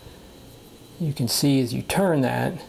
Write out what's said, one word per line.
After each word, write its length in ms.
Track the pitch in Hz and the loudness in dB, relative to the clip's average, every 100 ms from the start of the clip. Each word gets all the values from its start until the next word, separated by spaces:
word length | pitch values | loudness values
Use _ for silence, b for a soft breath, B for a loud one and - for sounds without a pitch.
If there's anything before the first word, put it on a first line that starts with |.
| B B B B B B - - - - | B B B B B B -20 -20 -20 -8
you 140 | 160 | -6
can 140 | 143 117 | -2 -2
see 340 | - 143 135 | 0 2 4
as 120 | 120 | 2
you 80 | 127 | -2
turn 400 | - 170 196 151 | -2 0 2 2
that, 320 | 127 123 131 170 | 2 0 -2 -4